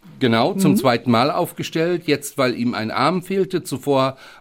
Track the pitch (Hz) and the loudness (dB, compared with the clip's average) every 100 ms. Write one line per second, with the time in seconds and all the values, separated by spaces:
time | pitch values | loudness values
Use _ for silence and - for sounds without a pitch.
0 | 175 147 - 113 139 196 185 - 131 120 | -20 -2 2 4 2 2 2 4 2 0
1 | 127 117 139 175 170 - - 165 165 175 | 2 2 2 0 -4 -6 -6 -2 -2 -2
2 | 160 143 147 - 127 113 120 104 110 95 | -2 -2 -2 -2 -2 0 -2 -2 -4 0
3 | 135 180 165 196 185 175 - 131 - 135 | 0 0 -2 -2 -2 -2 -6 -8 0 0
4 | 135 - - - | 0 -4 -16 -12